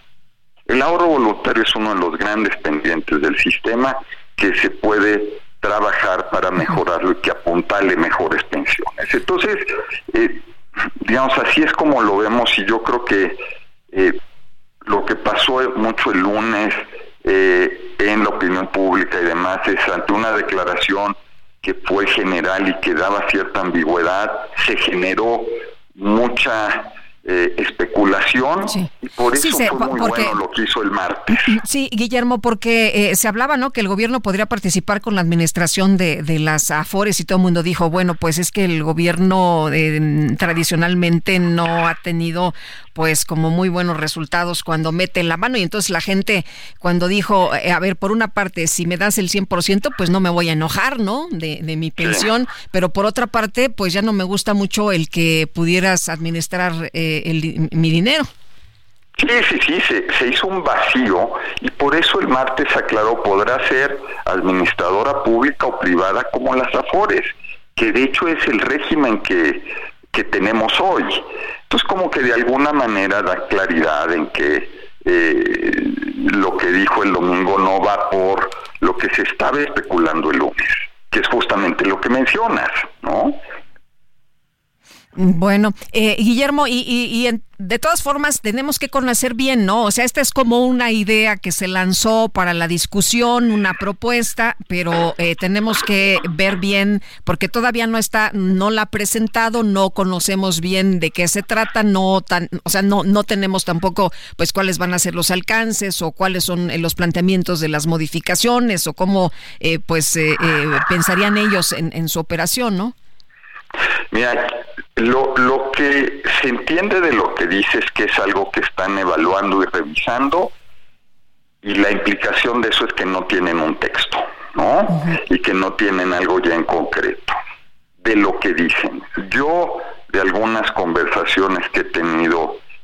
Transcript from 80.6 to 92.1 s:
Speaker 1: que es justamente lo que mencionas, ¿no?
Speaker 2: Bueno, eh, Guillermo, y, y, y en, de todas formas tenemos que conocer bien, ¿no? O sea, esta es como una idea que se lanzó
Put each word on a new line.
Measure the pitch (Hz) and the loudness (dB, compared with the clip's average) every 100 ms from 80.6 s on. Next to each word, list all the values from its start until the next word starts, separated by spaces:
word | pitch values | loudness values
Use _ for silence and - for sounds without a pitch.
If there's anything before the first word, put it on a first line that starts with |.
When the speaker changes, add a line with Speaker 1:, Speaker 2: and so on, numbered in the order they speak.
| - - - - - | 0 0 -4 -12 -4
Speaker 1:
que | - | -2
es | - | 0
justamente | 120 - 104 92 80 | 0 0 0 0 0
lo | 98 95 | 0 0
que | 120 | 0
mencionas, | 131 131 104 226 101 - - - - | 0 2 2 0 0 -2 -4 -6 -8
¿no? | - 104 277 285 - - - - - _ - - _ _ _ _ _ _ _ - _ - | -4 0 0 -2 -8 -14 -14 -18 -20 _ -20 -20 _ _ _ _ _ _ _ -20 _ 2
Speaker 2:
Bueno, | 185 170 196 202 214 - - | 4 4 4 4 2 0 -4
eh, | - 214 214 | 0 2 2
Guillermo, | 220 233 277 285 277 | 2 4 2 2 2
y, | 247 247 | 0 0
y, | 240 240 | -2 0
y | 226 240 | 0 0
en, | 233 - - | -2 -6 -12
de | 190 233 | -4 -2
todas | 311 349 | 0 0
formas | 277 277 294 285 | 0 0 0 0
tenemos | 214 233 277 285 | -2 -2 -2 -4
que | 277 | -2
conocer | 277 254 233 254 | -2 0 0 0
bien, | 233 262 254 190 | 0 2 2 2
¿no? | 220 | 2
O | 214 | 2
sea, | 240 | 2
esta | 247 - | 0 0
es | 262 | 0
como | - 240 240 | 2 2 4
una | 254 254 240 | 4 2 2
idea | 220 208 220 220 202 | 0 2 4 2 0
que | 185 | -4
se | - 185 | -4 -2
lanzó | 185 185 185 220 | 0 0 2 2